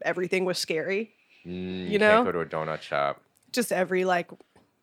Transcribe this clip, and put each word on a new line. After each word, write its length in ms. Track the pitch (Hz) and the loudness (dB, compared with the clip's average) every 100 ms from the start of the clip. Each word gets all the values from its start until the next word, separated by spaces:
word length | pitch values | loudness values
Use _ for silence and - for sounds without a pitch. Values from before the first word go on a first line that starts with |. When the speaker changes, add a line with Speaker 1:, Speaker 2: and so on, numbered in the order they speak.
Speaker 1:
everything 420 | 165 170 180 190 185 | -4 -2 0 0 0
was 120 | 175 | -2
scary. 540 | - 160 160 196 226 _ _ _ 175 | -2 -4 -2 -4 -4 _ _ _ -12
Speaker 2:
Mm, 400 | 185 185 185 90 | -8 -6 -6 -2
Speaker 1:
You 60 | |
Speaker 2:
you 60 | 202 | 4
Speaker 1:
know? 240 | 214 220 | 6 6
Speaker 2:
can't 20 | 233 | 4
go 40 | |
to 80 | 85 | 0
a 40 | 80 | -2
donut 360 | 80 80 76 | -4 -4 -6
shop. 400 | - 71 71 - _ _ _ | -4 0 0 -2 _ _ _
Speaker 1:
Just 220 | 247 - | -4 0
every, 320 | 180 175 185 185 | 0 0 0 2
like, 240 | 175 170 - - _ _ _ | 0 -2 -16 -20 _ _ _